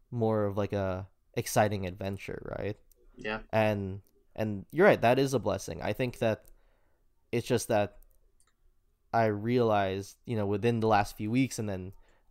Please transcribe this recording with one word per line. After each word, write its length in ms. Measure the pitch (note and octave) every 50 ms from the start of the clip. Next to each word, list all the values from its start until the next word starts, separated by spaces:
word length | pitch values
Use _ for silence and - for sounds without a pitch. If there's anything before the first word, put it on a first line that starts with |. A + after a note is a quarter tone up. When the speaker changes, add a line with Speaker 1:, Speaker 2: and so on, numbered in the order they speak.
| _ -
Speaker 1:
more 340 | B2 A#2+ A2 A2 A2 G#2+ G#2
of, 120 | G2+ G2 G2+
like, 140 | G2+ - G#2
a 360 | G2+ F#2+ F#2+ F#2 F#2 G2 - _ _ _ _ -
exciting 520 | B2 - - - A#2+ G#2+ G#2 G#2+ F#2+ F#2+
adventure, 680 | F2+ F#2 G2 F#2+ G2 G2 G2 - - - - - - - -
right? 180 | - G2 G#2+ - _ _ _ _ _ - -
Speaker 2:
Yeah. 240 | - - G#2+ A2 A2 - -
Speaker 1:
And, 500 | - A2 G#2+ G#2+ G#2 G2+ G2 F#2+ F#2+ G2 - _ _ _ _ _ -
and 300 | - A2 A2 G#2 G2 - -
you're 160 | - D3+ G3
right, 140 | G3+ B2+ F2
that 180 | A#2 A#2 B2+ C3+
is 140 | C#3 C3 C3+
a 60 | A#2
blessing. 420 | G2+ G#2 F#2 F#2+ - - E2+ D2+
I 140 | C2+ G2 G#2+
think 240 | - C3 A#2+ - -
that 260 | A#2+ A2 G#2+ - - - - _ _ _ _ _ _ _ _ _ _ _ _ _ _ - -
it's 140 | A#2+ -
just 220 | - B2+ A2 - -
that 300 | A#2 G#2 G#2 - - - - - - - _ _ _ _ _ _ _ _ _ _ _ _ _ _ _ _ _ _ -
I 120 | A#2 A2+
realized, 920 | A2 G#2 G#2 G#2 A#2 B2 B2+ A#2 A2+ G#2+ G2+ G2 F#2+ F#2+ G2 G2 - - _ -
you 100 | - A#2+
know, 100 | G#2+ G2+
within 340 | G2 G#2 G2+ G#2 A#2 A#2 A2+
the 80 | A2 A2
last 280 | G#2+ G2+ G#2 - -
few 140 | - G#2+ G#2+
weeks 280 | A#2 C3 C3+ A#2 - -
and 100 | A2 G#2
then 240 | F#2+ F#2 F#2 F#2+ - - - _ _ _ _ _